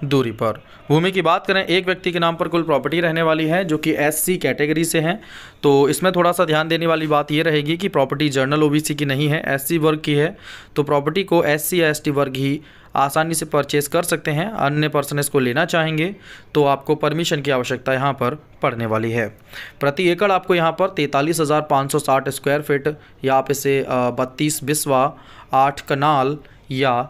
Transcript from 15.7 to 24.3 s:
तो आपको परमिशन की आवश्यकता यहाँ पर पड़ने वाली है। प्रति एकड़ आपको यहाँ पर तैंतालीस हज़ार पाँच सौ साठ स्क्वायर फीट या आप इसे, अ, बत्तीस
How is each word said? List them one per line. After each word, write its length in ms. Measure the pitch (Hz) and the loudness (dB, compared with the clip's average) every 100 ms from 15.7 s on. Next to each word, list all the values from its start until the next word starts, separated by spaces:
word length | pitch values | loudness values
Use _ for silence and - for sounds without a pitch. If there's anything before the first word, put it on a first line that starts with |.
| 170 160 156 175 202 - - - | 0 0 -2 -2 -6 -16 -20 -4
तो 120 | 151 139 | 2 2
आपको 300 | 135 - 147 | 2 0 -2
परमिशन 460 | 151 156 165 151 | 0 -2 -2 -2
की 100 | 143 | 0
आवश्यकता 420 | 131 120 123 - | -2 -2 -4 -2
यहाँ 200 | 131 139 | 0 0
पर 300 | 131 123 151 - - | 0 -2 -4 -12 -4
पड़ने 240 | 139 117 113 | -4 -2 -2
वाली 260 | 110 113 | -2 0
है। 160 | 117 107 - - - - - | -2 -4 -8 -18 -18 -18 -2
प्रति 280 | 143 143 175 | -2 2 2
एकड़ 240 | 175 208 | 2 2
आपको 240 | 180 - 175 | 2 2 2
यहाँ 160 | 165 | 2
पर 160 | 160 185 | 2 0
तैंतालीस 520 | 185 147 139 151 165 | 0 0 0 0 0
हज़ार 220 | 143 151 | 2 0
पाँच 300 | 151 139 139 | 2 0 2
सौ 80 | 151 | -2
साठ 300 | 139 135 135 | 2 0 0
स्क्वायर 320 | 135 143 147 | -4 -2 -2
फीट 360 | 147 139 151 151 - - | 0 -2 -2 -6 -12 -6
या 120 | 131 135 | 2 2
आप 160 | 131 | 2
इसे, 280 | 135 139 139 | -2 0 0
अ, 60 | - | 0
बत्तीस 720 | 127 123 123 127 | 0 0 -2 -4